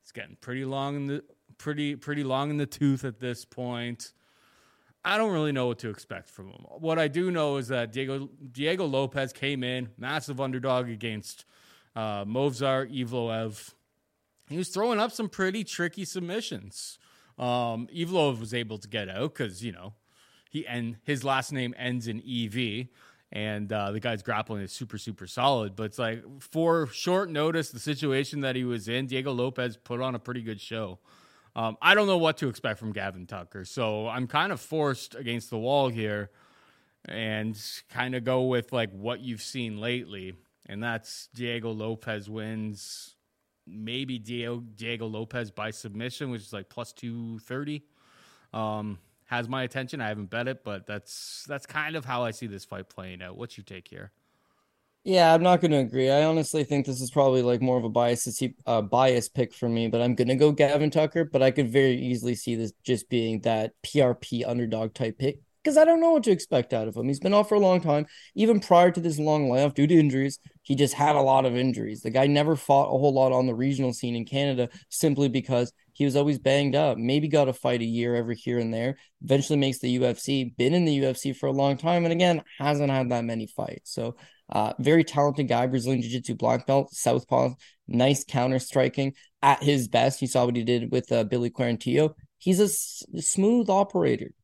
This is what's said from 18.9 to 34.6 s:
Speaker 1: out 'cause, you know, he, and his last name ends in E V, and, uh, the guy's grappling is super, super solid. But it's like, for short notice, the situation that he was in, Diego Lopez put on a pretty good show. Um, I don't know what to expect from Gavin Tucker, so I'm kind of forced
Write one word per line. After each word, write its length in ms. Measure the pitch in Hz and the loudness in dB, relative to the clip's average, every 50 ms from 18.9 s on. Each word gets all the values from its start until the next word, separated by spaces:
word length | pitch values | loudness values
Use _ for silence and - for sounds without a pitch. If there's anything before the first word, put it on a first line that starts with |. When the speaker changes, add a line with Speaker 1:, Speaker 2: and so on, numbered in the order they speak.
| 98 113 101 92 | -8 -6 -6 -6
Speaker 1:
out 260 | 95 98 127 156 - | -6 -6 -6 -6 -4
'cause, 300 | - 139 107 90 90 110 | -6 -8 -8 -8 -10 -10
you 80 | 120 92 | -12 -12
know, 220 | 87 87 98 107 _ _ _ _ _ _ _ _ _ _ _ | -12 -16 -18 -20 _ _ _ _ _ _ _ _ _ _ _
he, 140 | _ 156 - - | _ -12 -10 -8
and 300 | 120 120 120 113 117 104 _ | -8 -6 -6 -8 -10 -12 _
his 220 | - 147 135 120 | -4 -4 -4 -2
last 280 | 139 135 131 127 - 147 | -2 -2 -2 -2 -4 -6
name 220 | 135 127 120 123 | -6 -6 -6 -8
ends 300 | - 123 123 123 123 113 | -8 -6 -6 -6 -4 -6
in 140 | 117 110 110 | -6 -8 -8
E 260 | - - 127 120 117 | -8 -8 -6 -6 -6
V, 420 | 107 101 123 127 113 104 113 131 127 _ _ _ _ _ _ _ _ - | -4 -4 -4 -4 -4 -4 -8 -10 -12 _ _ _ _ _ _ _ _ -10
and, 400 | 104 107 107 107 104 104 98 110 | -8 -6 -6 -6 -6 -8 -6 -6
uh, 180 | 107 101 101 | -4 -4 -4
the 80 | 101 107 | -6 -6
guy's 240 | 104 123 117 104 98 | -4 -4 -6 -6 -6
grappling 400 | - 113 104 110 - 113 104 98 | -4 -4 -4 -4 -6 -8 -10 -10
is 80 | 92 | -10
super, 280 | - - 131 110 - 107 | -12 -14 -14 -12 -12 -12
super 280 | - - 104 - 95 | -12 -12 -14 -14 -14
solid. 480 | 85 - - 123 139 143 123 110 101 95 | -14 -6 0 2 2 2 2 -2 -6 -8
But 100 | 98 110 | -8 -10
it's 140 | 104 101 - | -10 -6 -6
like, 240 | 123 113 113 117 - 101 135 135 | -6 -6 -6 -8 -12 -18 -20 -20
for 480 | 127 - - 156 165 170 165 170 156 | -20 -8 -4 0 2 2 2 2 0
short 420 | 127 107 - - 180 180 185 202 180 | -2 -6 -8 -4 0 0 0 -2 -2
notice, 420 | 160 147 151 160 165 165 143 - | -4 -2 -2 0 -2 -2 -4 -6
the 100 | - 120 | -10 -12
situation 600 | - 151 151 131 143 147 135 135 143 - - 147 139 | -6 -6 -6 -4 -2 -2 0 0 -2 -4 -6 -6 -4
that 120 | 135 127 | -4 -4
he 80 | 127 127 | -2 -4
was 240 | 123 120 117 95 | -4 -4 -6 -6
in, 220 | 107 117 127 135 131 | -4 -4 -4 -4 -4
Diego 240 | 127 131 131 143 135 | -6 -6 -4 -4 -4
Lopez 440 | 120 123 131 120 - 127 123 110 | -2 -2 -4 -4 -4 -6 -6 -6
put 240 | _ _ - 120 120 | _ _ -10 -8 -6
on 140 | 127 131 127 | -6 -6 -6
a 60 | 117 | -8
pretty 220 | - - 123 123 113 | -8 -8 -10 -8 -8
good 180 | 113 110 101 | -10 -10 -12
show. 400 | - - 113 113 110 95 92 - _ _ _ _ _ _ _ _ _ _ _ | -12 -10 -8 -8 -8 -8 -10 -16 _ _ _ _ _ _ _ _ _ _ _
Um, 220 | 117 113 113 110 - - | -4 -4 -4 -4 0 4
I 120 | 165 196 | 6 6
don't 120 | 208 214 | 6 6
know 100 | 202 190 | 2 2
what 220 | 175 165 160 156 - | 2 2 0 0 0
to 100 | - 135 | -4 -6
expect 300 | 113 - _ 127 107 - | -6 -4 _ -6 -6 -6
from 140 | 113 110 101 | -8 -10 -8
Gavin 340 | 101 95 98 92 92 90 | -6 -8 -8 -8 -10 -14
Tucker, 400 | 90 - 95 87 _ _ 101 92 | -14 -14 -14 -14 _ _ -16 -16
so 420 | 95 - - 123 110 107 107 107 113 | -12 -6 -4 -4 -2 -2 -4 -6 -6
I'm 180 | 110 127 127 | -6 -6 -8
kind 260 | 117 - 147 165 196 190 | -2 0 0 0 0 -4
of 60 | |
forced 560 | - | -8